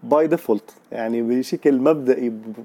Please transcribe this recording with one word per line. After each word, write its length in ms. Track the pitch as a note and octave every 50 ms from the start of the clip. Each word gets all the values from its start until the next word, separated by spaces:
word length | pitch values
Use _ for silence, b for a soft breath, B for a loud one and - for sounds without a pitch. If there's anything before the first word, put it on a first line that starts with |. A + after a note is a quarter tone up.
| - A#2+
by 180 | C#3+ D3+ D#3+ D#3+
default، 440 | D#3+ E3 - - A2+ G#2 - - - _ _ _ -
يعني 300 | A#2+ A2+ A2+ A#2 A#2 A#2
بشكل 560 | A2+ B2 B2+ C3 - - D#3+ - D3+ C#3 B2+
مبدئي، 500 | B2+ D3 D#3+ D3+ C3+ B2 B2+ C3 C3 A#2+
ب-، 260 | A2+ A2 A2 A2 A2 A2 A#2